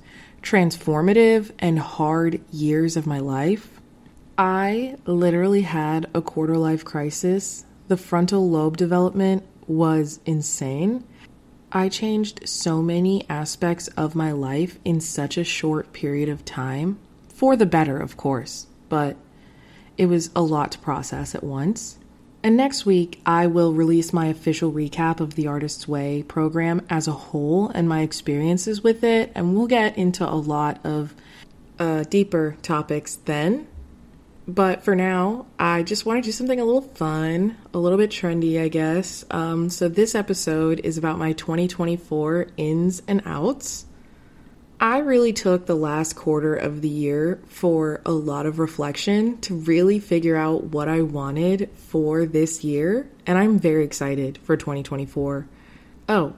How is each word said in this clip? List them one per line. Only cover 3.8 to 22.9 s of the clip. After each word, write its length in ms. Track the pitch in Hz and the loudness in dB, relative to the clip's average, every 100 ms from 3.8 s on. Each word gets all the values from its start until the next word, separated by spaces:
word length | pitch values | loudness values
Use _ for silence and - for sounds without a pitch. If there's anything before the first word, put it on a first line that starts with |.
| - - - - - - | -20 -20 -20 -20 -8 0
I 580 | 185 190 196 226 262 269 180 | 2 2 0 -2 -4 -8 -2
literally 580 | 175 175 170 190 202 | 2 4 4 4 2
had 460 | 175 160 151 160 160 170 | 2 -2 0 -2 -2 -4
a 60 | |
quarter 340 | 165 156 156 165 | -4 -2 0 2
life 300 | 160 160 - | 2 0 -4
crisis. 800 | 151 147 - 180 196 - - - - - | -6 -6 -2 0 0 -2 -12 -18 -20 -4
The 80 | 185 | -4
frontal 520 | - 175 180 196 180 | 0 0 2 2 2
lobe 280 | 160 156 160 | 2 0 0
development 640 | 175 180 180 190 190 190 - - - | 2 2 2 2 2 0 -4 -14 -4
was 540 | 160 165 156 147 - - | 0 2 2 0 -4 -4
insane. 800 | 156 151 - 135 139 190 254 - - - - - - - | -2 -2 -6 -6 -2 0 -2 -8 -20 -20 -20 -20 -20 -6
I 160 | 190 190 | -2 0
changed 580 | - 220 214 214 - - | -2 -2 0 -2 -6 -10
so 340 | - 170 160 | -4 -2 0
many 440 | 170 170 185 196 - | 0 2 2 0 -2
aspects 600 | 151 151 - 175 170 - - | -6 -6 -2 -2 -2 -6 -4
of 180 | 156 160 | -4 -2
my 160 | 156 | -2
life 480 | 143 135 139 180 - 185 | -2 -4 -2 -4 -4 -2
in 160 | 165 | -2
such 360 | - - 143 175 | -2 -6 -4 -4
a 60 | |
short 480 | 165 - 156 156 - | -4 -2 -2 -2 -6
period 380 | - 147 143 147 | -8 -4 -2 -2
of 160 | 147 - | -4 -10
time. 540 | 131 131 135 170 202 - - - | -8 -6 -4 -4 -4 -12 -20 -20
For 300 | - 262 247 | 0 4 6
the 80 | 185 | 4
better, 320 | 165 156 135 | 4 2 -2
of 180 | - - | -6 -6
course, 520 | 143 127 139 - - - - | -4 -4 -6 -14 -18 -20 -4
but 300 | 156 143 - - - - - - - - - | -2 0 -4 -16 -20 -20 -20 -20 -20 -12 0
it 80 | 180 | 2
was 240 | 175 165 180 | 2 0 0
a 40 | |
lot 300 | 160 151 - | 0 0 -2
to 80 | - | -4
process 560 | - 135 135 139 143 - | -6 -6 -6 -8 -8 -8
at 80 | |
once. 540 | 143 135 160 233 - - - - - - | -6 -2 -2 -4 -8 -16 -20 -20 -20 -2
And 140 | 220 233 | 2 4
next 300 | 269 - | 2 0
week, 340 | 202 | 2